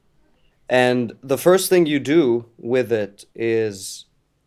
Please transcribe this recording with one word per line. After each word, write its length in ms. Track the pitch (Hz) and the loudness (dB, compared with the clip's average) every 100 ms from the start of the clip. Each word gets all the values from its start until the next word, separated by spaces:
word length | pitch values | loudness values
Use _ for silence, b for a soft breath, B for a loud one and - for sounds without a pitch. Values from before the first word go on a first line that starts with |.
| _ _ _ _ _ _ - | _ _ _ _ _ _ -2
And 460 | 127 123 123 117 - | 2 2 0 -4 -8
the 160 | 131 135 | -6 0
first 320 | 170 190 190 | 2 2 4
thing 160 | 185 156 | 2 2
you 120 | 147 | 0
do 480 | 127 165 135 117 117 _ | 0 2 2 0 -4 _
with 340 | 120 127 110 | -4 -2 0
it 320 | 113 98 - - | -2 -4 -12 -20
is 720 | - 117 113 110 95 - - - _ _ _ | -8 -4 -2 -4 -8 -14 -18 -20 _ _ _